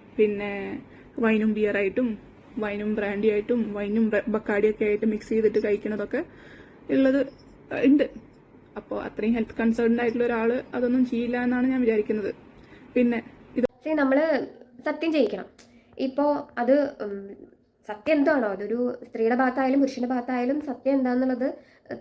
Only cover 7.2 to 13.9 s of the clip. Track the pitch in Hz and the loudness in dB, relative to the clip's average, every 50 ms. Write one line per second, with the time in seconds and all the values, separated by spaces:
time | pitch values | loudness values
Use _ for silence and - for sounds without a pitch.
7.2 | 269 277 - - - - - - - - - - - 269 294 285 - - - - | 0 -2 -8 -18 -20 -20 -20 -20 -14 -10 -4 2 4 4 6 4 4 0 -4 -12
8.2 | - - - - - - - - - - - 214 - - 208 202 - - - - | -20 -20 -20 -20 -20 -20 -20 -20 -20 -18 -16 -14 -10 -8 -8 -8 -8 -8 -6 -2
9.2 | 208 226 240 233 220 - - - 226 226 226 233 233 226 233 240 240 233 233 240 | 0 0 0 0 -2 -4 -4 -2 0 0 2 2 2 2 2 2 0 0 0 0
10.2 | 233 240 240 226 226 233 240 262 - - - 247 247 240 247 262 254 247 - 226 | 0 0 0 0 0 0 0 -2 -4 -6 -4 -2 0 2 2 2 2 0 0 -2
11.2 | 240 233 247 247 247 247 247 247 247 262 262 254 247 220 226 208 214 - 220 214 | -2 -2 -2 -2 -2 0 0 0 0 0 0 2 2 2 2 2 0 0 -2 -2
12.2 | 196 - - - - - - - - - - - - - - 254 247 240 233 226 | -4 -6 -8 -10 -14 -20 -20 -20 -20 -20 -20 -20 -10 -2 0 2 2 2 2 -2
13.2 | - - - - - - - 247 220 - _ _ - 311 | -6 -10 -16 -20 -20 -10 -6 -6 -6 -6 _ _ -6 -2